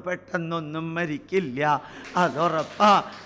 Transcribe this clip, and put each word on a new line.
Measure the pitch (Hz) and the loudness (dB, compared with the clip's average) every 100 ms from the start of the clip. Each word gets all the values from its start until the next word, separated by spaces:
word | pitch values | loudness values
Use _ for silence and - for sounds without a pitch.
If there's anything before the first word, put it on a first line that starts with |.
| 170 | -6
പെട്ടെന്നൊന്നും | 180 - 180 165 165 151 156 165 165 | -8 -6 -6 -4 -6 -6 -8 -6 -4
മരിക്കില്ല, | 170 147 - 190 156 123 151 143 - - - 180 170 | -4 -6 -2 -2 -2 0 0 0 -2 -16 -4 0 2
അതുറപ്പാ. | 135 170 160 143 - 208 190 - - | 2 0 0 -4 4 6 6 4 -2